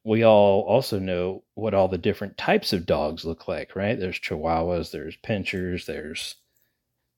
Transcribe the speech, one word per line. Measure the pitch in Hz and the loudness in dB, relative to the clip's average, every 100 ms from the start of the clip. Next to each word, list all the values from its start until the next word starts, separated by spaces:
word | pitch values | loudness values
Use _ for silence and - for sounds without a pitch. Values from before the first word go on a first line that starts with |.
we | 110 110 113 | -2 4 8
all | 107 101 98 | 8 8 4
also | 95 113 131 101 | 4 2 2 -4
know | 95 90 90 95 - | -2 -2 -2 -6 -12
what | - 107 | -8 0
all | 98 95 | 2 2
the | 92 | 2
different | 104 95 98 - | -2 -2 -4 -4
types | - 202 - | 0 0 2
of | - - | -2 0
dogs | - 76 82 | 0 0 -4
look | 80 82 - | -8 -8 -6
like, | 80 - 92 | -8 -8 -4
right? | 101 120 | -2 -2
There's | 92 90 | -4 -6
Chihuahuas, | - 80 80 82 85 87 82 | -6 -4 -2 0 0 -2 -4
there's | 80 76 - | -8 -12 -10
Pinschers, | - 104 92 98 90 87 - | -4 -4 -4 -4 -4 -6 -6
there's | 73 76 - - - _ _ _ _ _ _ _ | -10 -10 -10 -12 -14 _ _ _ _ _ _ _